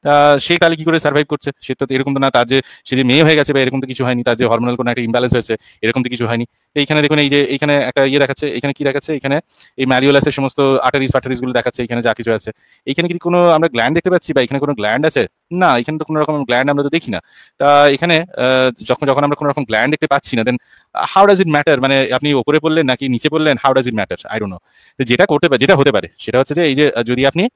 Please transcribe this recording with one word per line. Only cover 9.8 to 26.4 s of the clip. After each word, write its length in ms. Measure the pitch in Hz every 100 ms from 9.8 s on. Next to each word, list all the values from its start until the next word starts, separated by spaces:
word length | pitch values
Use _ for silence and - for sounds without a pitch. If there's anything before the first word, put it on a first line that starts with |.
এই 60 | 131
malleolus-এর 420 | 127 135 139 131 -
সমস্ত 220 | 135 - 135 135 127
আর্টারিজ 240 | 139 135
ফার্টারিজ 240 | 131 131 127
গুলো 100 | 127 123
দেখাচ্ছে, 220 | 123 - 120
এখানে 140 | 120 117
যা 60 | 110
কিছু 120 | 117 110
আছে। 120 | - - _ _ -
এইখানে 200 | 135 170
কি 60 | 175 170
কোনো 120 | 175 175 160
আমরা 120 | 165
গ্ল্যান্ড 200 | 120 117 165
দেখতে 140 | 185
পাচ্ছি 200 | 180 - 151
বা 40 |
এখানে 160 | 123 139
কোনো 80 | 143
গ্ল্যান্ড 280 | 131 104 117 156
আছে? 120 | 143 101 _ _ 175
না, 80 | 180 123
এখানে 160 | 120 156
তো 40 |
কোনো 140 | 151 156
রকম 120 | 151 151 127
গ্ল্যান্ড 200 | 123 135
আমরা 100 | 143 143
তো 40 | 160
দেখি 140 | 139
না। 60 | 92 _ _ - _
তা 80 | 143 143 147
এখানে, 220 | 139 175 160
আহ, 640 | 175 - 127 131 127 120 -
যখন, 160 | 123 139
যখন 120 | 135 143
আমরা 100 | 147
কোনো 80 | 147
রকম 140 | 143
গ্ল্যান্ড 260 | 120 110 123
দেখতে 140 | 151 165
পাচ্ছি 200 | 139 - 120
না, 60 |
then 140 | 113 123 _ _ _ - -
how 100 | 190 202
does 100 | 190
it 60 | 180 147
matter? 200 | 147 139
মানে 120 | 135 139 135 131
আপনি 120 | 147
ওপরে 240 | 139 120 151
পড়লেন 200 | 156 156 143
নাকি 180 | 123 131
নিচে 140 | 120 156
পড়লেন, 200 | 156 156 135
how 100 | - 185
does 100 | 123
it 60 | 110
matter? 180 | 98 90 -
I 20 | 110
don't 120 | 104
know। 100 | 90 _ _ _ _
তো 40 | 123
যেটা 140 | 120 208
করতে 140 | 147 170
পারে, 120 | 131
যেটা 120 | 135 170
হতে 120 | 139 110
পারে 120 | 90 _
সেটা 120 | - 123